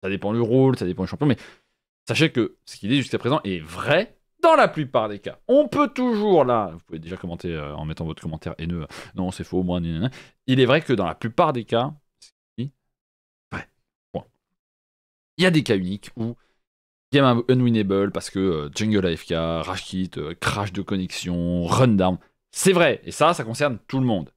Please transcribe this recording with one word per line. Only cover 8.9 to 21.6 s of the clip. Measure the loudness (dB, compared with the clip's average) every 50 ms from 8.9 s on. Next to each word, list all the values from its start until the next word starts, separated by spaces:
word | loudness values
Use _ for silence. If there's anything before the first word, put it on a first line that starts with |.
| -14 -18 -18 -14 -8
Non, | -6 -6 -6
c'est | -6 -8 -10
faux, | -4 -2 -2 0
moi, | 0 -2 -2
nanana. » | -2 -4 -4 -4 -4 -6 -6 -8 -20 -20 _ _ _
Il | 0 2 4
est | 4
vrai | 4 4 2
que | 2 0 0
dans | 0 0
la | -4 -4
plupart | _ -8 -6 0 2 2 2
des | 0 -4 -4
cas, | _ -2 -2 -2 -2 -8 -14 _ _ _ _
c'est | -20 -20 _ _ _ _ _ -10 -10 -10 _ _ _ _ _ _ _ _ _ _ _ _ _ _ _ _
vrai. | -14 -14 -14 _ _ _ _ _ _ _ _ _ _
Point. | -12 -12 _ _ _ _ _ _ _ _ _ _ _ _ _ _ _ _ _ _ _ _ _ _ 2
Il | 2
y |
a | 4
des | 4 4 4
cas | 4 0
uniques | 0 0 -4 -6 -8 -12 -16 -10
où | -8 -6 -6 -8 _ _ _ _ _ _ _ _ _ _ _ _ _ _ _
game | 2 4 6
un-, | 6 4 4 4 2
unwinnable | 4 4 4 4 4 2 2 2 2 2 2 0
parce | -2 -6 -10 -6
que, | -2
euh, | 0 0 2 0 0 -4 -6 -6
jungle | -4 -2 0 2 2 2
A | 0 -2
F | -4 -4
K, | -4 -4
rage | -2 -2 -2 -2 -4 -4 -6 -8 -10 -10
quit, | -8 -4 -4 -4 -4 -6
euh, | -8 -8 -8 -8 _
crash | -4 -4 -2 -2 -4 -4
de | -6 -8 -6
connexion, | -4 -4 -4 -4 -6 -8 -8 -6 -4 -4 -2 -2 -2 -2 -2